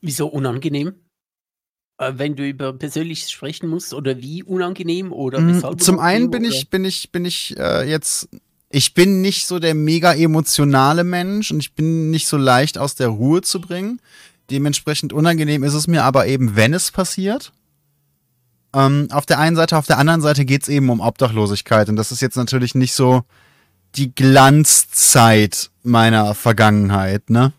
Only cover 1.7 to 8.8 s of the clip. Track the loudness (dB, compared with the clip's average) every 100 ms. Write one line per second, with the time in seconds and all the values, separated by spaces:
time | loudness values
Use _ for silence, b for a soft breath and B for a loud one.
1.7 | _ _ _ -8 -6 -8 -6 -8 -8 -10
2.7 | -8 -10 -8 -8 -10 -12 -12 -12 -10 -8
3.7 | -8 -8 -8 -6 -6 -8 -14 -8 -6 -6
4.7 | -6 -6 -6 -6 -8 -6 0 2 2 -2
5.7 | -2 0 2 2 0 0 -2 -4 -4 -4
6.7 | -4 -4 -6 -8 -8 -6 -6 -10 -6 -4
7.7 | -2 -2 -4 -4 -8 -8 -18 _ _ _
8.7 | -2